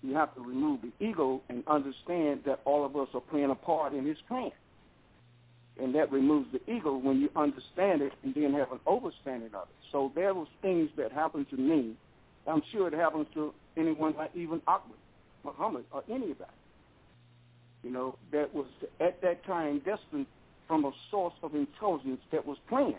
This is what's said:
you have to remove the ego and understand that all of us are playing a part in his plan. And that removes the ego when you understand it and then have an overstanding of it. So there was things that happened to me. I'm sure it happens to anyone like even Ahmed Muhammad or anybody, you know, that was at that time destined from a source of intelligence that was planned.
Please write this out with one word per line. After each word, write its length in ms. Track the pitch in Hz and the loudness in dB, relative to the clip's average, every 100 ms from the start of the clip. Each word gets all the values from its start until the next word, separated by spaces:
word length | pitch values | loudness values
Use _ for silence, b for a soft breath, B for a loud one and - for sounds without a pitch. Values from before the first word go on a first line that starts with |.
you 120 | 135 | -2
have 200 | 135 120 127 | 0 0 -2
to 60 | |
remove 400 | 123 127 151 135 | -6 0 0 0
the 240 | 113 - 208 | -4 -6 -4
ego 360 | 196 131 131 - | 0 0 0 -6
and 140 | 123 - | -10 0
understand 720 | 151 139 127 - 175 151 139 139 | 0 0 -10 -6 0 0 0 -2
that 160 | 131 | -2
all 220 | - 147 143 | 2 2 2
of 100 | 143 | -2
us 140 | 135 | -4
are 80 | 123 | -6
playing 280 | - 147 139 | -2 0 2
a 60 | 131 | 0
part 380 | - 160 147 | 0 0 0
in 120 | 143 139 | -2 -4
his 120 | 151 - | -6 -6
plan. 240 | 254 226 - _ - - _ - - - - - - - - | -6 -6 -10 _ -20 -20 _ -20 -20 -20 -20 -20 -20 -20 -6
And 120 | 127 139 | 0 2
that 160 | 151 | 4
removes 360 | 135 135 151 123 | 4 6 4 2
the 80 | 127 - | -4 -4
ego 240 | 233 156 135 | -2 0 0
when 240 | 135 135 | 2 4
you 100 | 147 - | 2 2
understand 680 | 147 135 - - 196 165 | 0 0 -12 0 2 2
it 120 | 139 - | 0 -4
and 100 | 135 | -6
then 200 | 131 147 | 0 2
have 180 | 143 131 | 2 0
an 80 | 127 - | -2 0
overstanding 680 | 208 226 - 143 127 113 104 | 0 0 -8 -10 -8 -8 -10
of 80 | |
it. 120 | 87 - - | -12 -16 -4
So 200 | 147 135 151 | -2 0 2
there 180 | 190 | 0
was 140 | 190 151 - | 0 -6 -4
things 280 | 190 175 151 - | 2 2 2 0
that 140 | 113 | -4
happened 360 | 135 160 156 139 | 0 0 0 -4
to 80 | 131 | 0
me. 380 | 135 160 117 110 _ - - - - | 4 4 2 -6 _ -20 -20 -12 0
I'm 160 | 156 - | 0 0
sure 160 | 226 180 | 0 0
it 60 | |
happens 340 | 156 165 156 151 156 | 4 2 2 -4 -4
to 180 | 151 - - - | -6 -6 -10 0
anyone 380 | 160 151 156 151 | 0 2 0 0
like 140 | 156 175 | -6 -6
even 260 | 165 165 - | -6 -2 2
Ahmed 320 | 185 - - - - - - | 2 0 -20 -20 -20 -20 -14
Muhammad 420 | 143 143 202 143 117 | -14 -4 -4 -4 -8
or 120 | 143 - | -10 -6
anybody, 420 | 247 214 131 92 - - - - - - - - - - - - - | -6 -4 -8 -12 -18 -20 -20 -20 -20 -20 -20 -20 -20 -20 -20 -20 -14
you 80 | 120 | -8
know, 240 | 127 131 127 - | -6 -6 -8 -4
that 200 | 147 147 | -2 0
was 140 | 151 135 - - - | -4 -8 -10 -14 0
at 220 | - 180 | 0 2
that 240 | 180 175 - | 0 0 -4
time 340 | 180 151 143 156 | -2 0 -2 -2
destined 400 | 208 - 147 135 - - - - | -4 -4 -6 -6 -10 -20 -20 -2
from 180 | 160 143 | 0 2
a 60 | - - | -4 -4
source 240 | 208 175 - | -2 -2 -4
of 100 | 160 | -6
intelligence 680 | 147 143 - 214 160 131 127 - | -2 -2 0 0 0 -2 -6 -2
that 120 | 156 | -4
was 140 | 135 139 - | -4 -10 -2
planned. 280 | 247 254 | 2 2